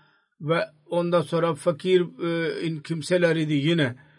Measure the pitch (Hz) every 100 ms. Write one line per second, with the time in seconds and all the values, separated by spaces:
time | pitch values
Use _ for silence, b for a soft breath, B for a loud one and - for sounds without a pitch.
0 | b b b - 143 165 - _ - 170
1 | 175 175 147 170 170 160 175 170 185 185
2 | 170 - 170 165 165 - 165 160 147 165
3 | 143 180 170 160 156 147 143 170 131 123
4 | B